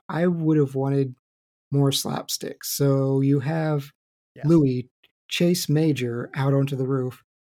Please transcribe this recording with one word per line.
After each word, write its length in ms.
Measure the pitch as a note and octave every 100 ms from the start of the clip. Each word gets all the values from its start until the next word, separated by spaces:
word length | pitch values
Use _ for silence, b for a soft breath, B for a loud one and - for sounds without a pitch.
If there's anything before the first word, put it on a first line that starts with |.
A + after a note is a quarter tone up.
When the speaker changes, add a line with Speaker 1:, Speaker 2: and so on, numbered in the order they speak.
| -
Speaker 1:
I 160 | D#3 F3+
would 320 | E3+ D#3 D3+
have 160 | C3+
wanted 400 | C3+ C3+ C#3 C3+ B2 _ _ _ _ -
more 200 | C#3 C#3
slapstick. 720 | C3+ - - - - - -
So 580 | - - C#3+ C3+ C3+ C3+
you 200 | C#3 C#3
have 500 | C3+ D#3+ D#3 D3 C#3+ _ _ _ _ B2+
Speaker 2:
Yes. 100 | D3
Speaker 1:
Louis 420 | E3 C#3 B2+ B2 _ _ _ -
chase 400 | - F3 F3 -
Major 600 | D3 D#3+ B2+ B2 A#2+ - -
out 180 | C3+
onto 220 | C#3 C#3 C3+
the 120 | C3
roof, 360 | C3+ B2+ - _ _ _